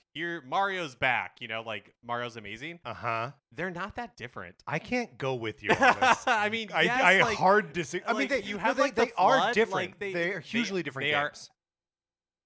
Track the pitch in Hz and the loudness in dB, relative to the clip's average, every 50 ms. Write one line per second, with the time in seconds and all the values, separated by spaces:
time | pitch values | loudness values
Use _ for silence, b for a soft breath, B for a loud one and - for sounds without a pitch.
0 | _ _ _ 147 170 170 170 165 127 127 156 190 196 196 190 185 170 139 120 - | _ _ _ -10 -8 -8 -8 -8 -8 -4 -2 0 0 0 -2 -4 -6 -8 -4 0
1 | 143 131 120 110 92 90 - - 123 113 113 113 113 113 107 104 - - _ _ | 2 2 2 2 -2 -6 -10 -14 -10 -8 -8 -8 -6 -6 -8 -8 -10 -14 _ _
2 | _ 117 120 120 120 120 110 117 104 101 107 113 139 165 170 170 - 120 110 - | _ -6 -4 -4 -4 -6 -8 -10 -12 -12 -12 -10 -10 -12 -12 -12 -10 -10 -10 -6
3 | 113 117 113 113 117 135 - _ _ _ 117 143 170 190 170 170 190 208 - 254 | -4 -2 -2 -2 -4 -6 -8 _ _ _ -10 -8 -8 -6 -6 -8 -10 -8 -8 -10
4 | 240 - - - - 120 - 107 92 87 - _ _ - 147 160 - - 247 247 | -12 -12 -12 -14 -16 -14 -12 -14 -14 -14 -18 _ _ -6 -6 -6 -4 -4 -4 -4
5 | 233 - 123 104 139 131 131 120 113 110 - - 214 220 190 - 269 254 - - | -4 -6 -8 -6 -4 -4 -2 -2 -4 -6 -6 -4 0 0 4 6 6 4 6 6
6 | 254 247 - - - 262 233 214 208 208 220 226 220 - 202 160 165 220 240 254 | 4 4 4 4 2 2 2 2 2 0 -2 -4 -6 -2 2 2 2 4 4 4
7 | 185 180 190 190 208 226 208 - 165 185 202 208 190 156 135 175 160 - 170 190 | 6 6 6 6 6 4 2 4 4 6 6 6 4 0 -4 -6 -6 -4 -6 -6
8 | - 214 233 - 269 254 277 233 196 202 208 190 196 226 254 254 269 285 196 226 | -2 -2 -2 -2 0 0 -2 -4 -4 -6 -6 -2 -2 0 2 2 0 0 2 0
9 | 226 240 - - 185 226 160 160 185 220 240 202 226 185 190 185 185 185 - - | 0 0 2 4 4 6 6 4 4 2 2 2 2 2 0 -2 -4 -4 -8 -10
10 | 202 196 180 175 170 180 202 170 - - - 240 233 190 196 180 151 143 131 131 | -8 -6 -2 -2 -2 -2 -2 -6 -8 -4 -4 -2 -2 -2 -2 -4 -4 -4 -6 -4
11 | 139 147 147 143 147 147 - - - - _ _ _ _ _ _ _ _ _ _ | -2 0 0 0 0 -2 -6 -12 -18 -20 _ _ _ _ _ _ _ _ _ _
12 | _ _ _ _ _ _ _ _ _ | _ _ _ _ _ _ _ _ _